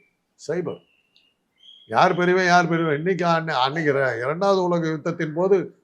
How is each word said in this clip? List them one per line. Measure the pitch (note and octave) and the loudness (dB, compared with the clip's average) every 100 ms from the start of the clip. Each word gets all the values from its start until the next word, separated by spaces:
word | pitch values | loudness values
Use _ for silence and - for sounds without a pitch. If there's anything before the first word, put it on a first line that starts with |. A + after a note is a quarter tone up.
| _ _ _ _ - | _ _ _ _ -8
சைபர். | E3+ D#3 - _ _ _ _ _ _ _ _ - - - | -6 -6 -10 _ _ _ _ _ _ _ _ -20 -20 -4
யார் | A2+ F3+ F3 | 2 2 2
பெரியவன், | F3+ F#3 F3+ | 2 2 4
யார் | F3 E3+ | 4 4
பெரியவன்? | E3 E3 D3 | 0 0 -2
இன்னைக்கு | E3+ F3+ F3 | -2 -2 0
அன்னை-, | E3 D#3+ C#3 | 0 -2 -2
அன்னைக்கு | C3+ D#3 D3+ | 0 0 0
ரெ-, | C#3 C3+ A#2 | 2 0 -2
இரண்டாவது | B2+ E3 G3 F#3+ | -4 -2 0 0
உலக | F3 F3 D#3+ | 0 -2 -2
யுத்தத்தின் | D#3 E3+ E3 D#3+ | -4 -6 -6 -6
போது | D3+ F#3 F#3+ D#3 - | -2 2 2 0 -12